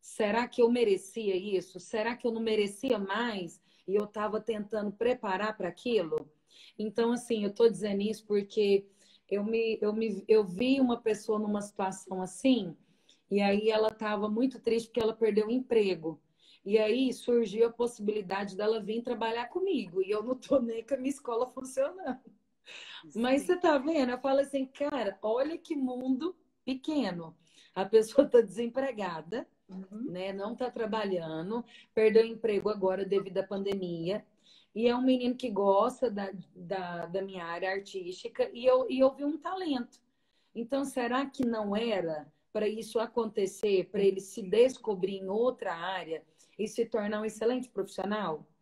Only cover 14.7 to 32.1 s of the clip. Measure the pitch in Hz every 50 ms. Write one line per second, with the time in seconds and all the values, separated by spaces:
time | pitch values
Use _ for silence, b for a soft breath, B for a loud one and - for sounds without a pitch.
14.7 | 226 233 226 - _ 247 220 220 220 - 226 220 214 208 214 214 233 262 262 -
15.7 | 247 226 208 190 185 165 160 160 160 - _ _ b b b b b b b 196
16.7 | 202 220 214 214 220 254 269 254 226 - - - 240 240 233 202 190 220 233 233
17.7 | 226 - 240 240 240 - 208 202 214 214 202 180 190 196 208 196 185 185 208 214
18.7 | 226 220 196 185 214 233 233 254 240 214 226 226 220 233 240 - - 359 381 392
19.7 | 370 254 208 175 165 190 190 185 208 214 214 247 262 254 - - 277 269 240 233
20.7 | 226 226 226 - 277 254 254 269 285 - _ - 233 226 254 254 - 262 262 262
21.7 | - 269 269 294 359 381 370 285 247 - _ - - _ _ _ _ _ B B
22.7 | B B B B B B B 160 - 208 233 254 269 285 285 - 359 349 - 349
23.7 | 302 277 254 302 330 311 262 247 247 247 - 269 269 277 277 277 - 277 262 262
24.7 | _ - 285 294 294 262 220 196 190 - - 214 220 247 277 302 330 339 _ -
25.7 | 320 285 262 254 247 247 254 262 262 240 311 359 370 _ _ _ _ _ _ -
26.7 | 262 262 - - 311 294 240 196 175 170 165 160 - _ b b b b b b
27.7 | b 185 190 196 - 220 214 214 - - - - - 240 226 196 175 208 240 233
28.7 | 233 254 262 269 240 214 202 180 170 160 156 165 196 247 302 _ _ _ _ _
29.7 | 190 190 190 190 202 214 240 - 170 180 185 196 190 196 196 214 240 233 254 247
30.7 | - 247 226 208 208 220 214 202 190 175 165 160 160 160 165 185 220 240 240 B
31.7 | B B B B _ - 220 220